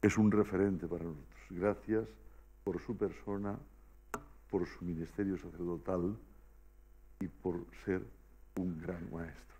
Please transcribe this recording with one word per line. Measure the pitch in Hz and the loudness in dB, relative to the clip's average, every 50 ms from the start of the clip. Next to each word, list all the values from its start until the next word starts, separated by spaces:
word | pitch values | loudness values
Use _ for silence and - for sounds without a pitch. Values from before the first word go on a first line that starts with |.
Es | - 104 98 110 | 8 6 8 8
un | 107 107 | 8 8
referente | 101 107 104 104 101 92 98 101 95 85 85 82 | 8 6 4 4 4 4 6 6 4 2 -2 -4
para | 87 85 82 | -4 -4 -4
nosotros. | 85 80 73 67 - - - - - | -6 -8 -8 -12 -16 -20 -20 -16 -12
Gracias | 92 87 90 104 101 - - - 110 110 113 110 - - - - - - - - - - - | -4 0 2 2 2 0 0 0 2 2 0 -2 -10 -16 -18 -20 -20 -20 -20 -20 -20 -6 -4
por | 101 90 87 | -2 -2 -2
su | - - 117 | -4 -6 -2
persona, | 95 104 95 85 - - - 101 101 101 101 101 - - - - - - - - - - - - - - - - - - - | 0 0 -2 -2 -4 -6 -6 -4 -2 -2 -4 -4 -6 -8 -14 -20 -20 -20 -20 -20 -20 -12 -10 -10 -10 -10 -12 -20 -20 -10 -2
por | - 95 87 - | 0 0 0 0
su | - - 87 | -4 -8 -4
ministerio | 87 85 80 82 - - - 101 98 95 85 | -4 -4 -4 -4 -6 -4 -2 0 0 0 -2
sacerdotal | - 90 80 85 87 87 87 82 - - 92 90 87 92 107 113 - - - - - - - - - - - - - - - - - - - - | -4 -10 -8 -4 -4 -2 -2 -4 -2 0 0 2 2 0 0 -2 -8 -16 -20 -20 -20 -20 -20 -20 -20 -20 -20 -20 -20 -20 -20 -20 -20 -20 -10 -8
y | 98 87 | -8 -8
por | - - - 92 85 87 87 - - - - | -8 -2 -2 0 0 0 -4 -8 -14 -10 -2
ser | - 92 92 - - - - - - - - - - - - | 0 0 0 0 -6 -14 -20 -20 -20 -20 -20 -20 -8 -4 -2
un | 92 90 85 78 | -2 -2 -2 -4
gran | 82 85 90 85 80 - | -4 -6 -6 -6 -6 -8
maestro. | - 85 85 80 78 - - - - - | -6 -6 -6 -8 -10 -14 -18 -20 -20 -20